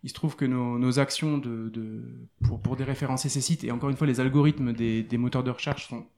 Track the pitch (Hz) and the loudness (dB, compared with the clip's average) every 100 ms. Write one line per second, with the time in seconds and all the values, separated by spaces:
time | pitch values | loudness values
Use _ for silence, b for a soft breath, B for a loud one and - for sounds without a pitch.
0 | 139 - 165 - 139 127 123 120 127 127 | -12 -4 -4 0 0 2 0 2 2 4
1 | 135 - 156 147 123 113 113 113 110 110 | 2 0 0 0 -2 -6 -6 -8 -8 -10
2 | 120 120 120 _ - - - 131 131 135 | -12 -14 -18 _ 0 2 -2 -2 -2 -2
3 | 135 131 143 139 127 165 120 120 139 139 | -2 -2 0 -2 0 0 0 -2 -2 2
4 | 147 123 131 135 147 147 127 113 117 113 | 2 4 4 6 6 4 0 0 0 0
5 | 110 120 123 127 127 120 - 135 - 117 | 0 0 0 0 -2 -4 -4 -4 -6 -12
6 | - | -14